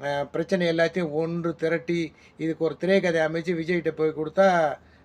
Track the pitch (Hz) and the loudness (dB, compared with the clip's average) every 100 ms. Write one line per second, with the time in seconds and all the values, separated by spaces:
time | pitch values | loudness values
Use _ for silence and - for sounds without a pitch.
0 | 139 143 139 156 165 190 170 165 165 180 | -4 -4 -4 -4 -2 0 2 2 2 0
1 | 160 147 165 170 170 160 160 165 165 170 | -4 -2 -4 -4 -4 -2 -2 -2 -2 -4
2 | 156 - - - 160 160 160 143 175 196 | -4 -10 -20 -6 -6 -2 -4 -2 2 4
3 | 180 165 156 165 165 165 160 175 160 156 | 4 2 0 -2 -4 -4 -2 -2 -2 0
4 | 156 147 151 190 190 175 151 131 - _ | 0 -2 -2 4 4 6 2 -2 -12 _